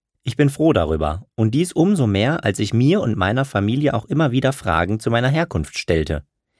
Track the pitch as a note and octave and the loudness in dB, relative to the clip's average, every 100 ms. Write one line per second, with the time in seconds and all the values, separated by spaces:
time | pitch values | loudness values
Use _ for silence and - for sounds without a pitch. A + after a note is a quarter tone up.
0 | _ _ - - C#3+ C#3 D#3+ A#2+ D#2 D#2 | _ _ -6 0 0 2 2 2 0 0
1 | D2+ E2 - - A2 C3 F3+ - F3 G3 | -2 -4 -8 -2 0 0 -2 0 2 2
2 | A#2 G2 A#2+ D#3+ - G2 G#2+ A2+ C3+ G3 | 2 2 0 0 -2 -2 -2 2 2 2
3 | - F#2+ F#2 A#2+ C3+ G#2 G2+ C3 D3 A#2 | 0 0 0 0 -2 0 0 0 0 -2
4 | - C#3 D3+ B2+ C3 C3+ - E2 F2+ A2 | -2 0 0 2 0 -2 -2 0 0 -2
5 | - A#2 B2 D3+ E3 F#2 D2 - - E2 | -2 0 2 0 -2 -4 -6 -6 -2 0
6 | D#2 D2+ - _ _ | 0 -4 -8 _ _